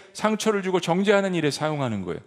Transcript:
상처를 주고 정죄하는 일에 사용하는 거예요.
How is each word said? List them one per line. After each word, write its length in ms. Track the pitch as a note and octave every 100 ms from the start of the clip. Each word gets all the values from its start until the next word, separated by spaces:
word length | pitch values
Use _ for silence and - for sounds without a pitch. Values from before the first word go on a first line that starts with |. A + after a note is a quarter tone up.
| -
상처를 480 | - G#3+ G#3+ A3 G3+
주고 200 | F#3 F#3
정죄하는 520 | E3+ F3 G3+ G3+ G3 F3+
일에 140 | D3
사용하는 520 | C3+ D3+ D3 C3 G#2
거예요. 160 | F2 E2